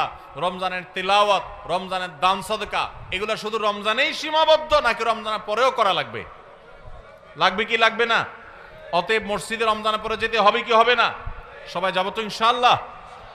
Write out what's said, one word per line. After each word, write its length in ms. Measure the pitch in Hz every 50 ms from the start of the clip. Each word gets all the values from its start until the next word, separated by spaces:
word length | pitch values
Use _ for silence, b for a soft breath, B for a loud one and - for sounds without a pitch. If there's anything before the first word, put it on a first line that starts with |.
| 151 120 - B B B B 135
রমজানের 460 | 156 185 185 180 185 185 185 180 175 - -
তিলাওয়াত, 500 | 185 185 190 196 208 208 208 196 175 - - - - - 135
রমজানের 420 | 165 185 190 185 185 185 180 175 160 139
দান 180 | 180 185 196 196
সদকা, 420 | - - 214 208 208 202 202 175 139 - - - 117 -
এগুলা 240 | 180 185 208 214 214
শুধু 220 | - 202 214 220 220
রমজানেই 540 | 214 208 202 208 202 214 220 247 285 311 285
সীমাবদ্ধ 580 | - 277 311 311 311 320 311 311 302 311 - 302
নাকি 300 | 294 262 233 220 226 226
রমজানের 400 | 233 220 214 214 220 214 202 -
পরেও 260 | 214 214 220 254 262
করা 220 | 254 247 214 196 180
লাগবে? 280 | 156 139 120 113 110 87 - - - - - - - - - - - - - - - - - - - - - -
লাগবে 280 | 147 165 190 190 202 226
কি 100 | 214 233 226
লাগবে 280 | 226 226 214 214 240
না? 140 | 226 226 196 - - - - - - - - - - - - - - -
অতএব 300 | 175 175 - 220 220 196
মসজিদে 400 | 202 208 190 - - 226 220 226
রমজানের 360 | 220 214 208 208 220 214 208 190
পরে 120 | 220 220 208
যেতে 200 | 214 226 226 220
হবে 200 | 196 - 233 240
কি 120 | 226 240 233
হবে 200 | 220 220 165 240
না? 120 | 233 220 160 101 - - - - - - - - - - - -
সবাই 180 | 170 180 190
যাবো 180 | 175 185 185 196
তো 100 | 190 220
ইনশাআল্লাহ? 540 | 220 208 - - 226 233 247 247 247 240 170 - - - - - - - - - - - -